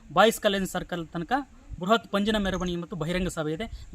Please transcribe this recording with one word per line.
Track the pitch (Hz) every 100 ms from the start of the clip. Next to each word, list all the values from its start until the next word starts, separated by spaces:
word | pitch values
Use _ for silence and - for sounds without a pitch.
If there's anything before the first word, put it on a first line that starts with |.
| -
ಬಾಯ್ಸ್ | 160 220 -
ಕಾಲೇಜ್ | 208 196 185
ಸರ್ಕಲ್ | 180 175 175 160
ತನಕ | 170 165 269 269 - - -
ಬೃಹತ್ | 175 226 -
ಪಂಜಿನ | 196 202 214
ಮೆರವಣಿಗೆ | 196 185 180 175
ಮತ್ತು | 170 180
ಬಹಿರಂಗ | 156 180 180
ಸಭೆ | 170 151
ಇದೆ. | 160 220 - -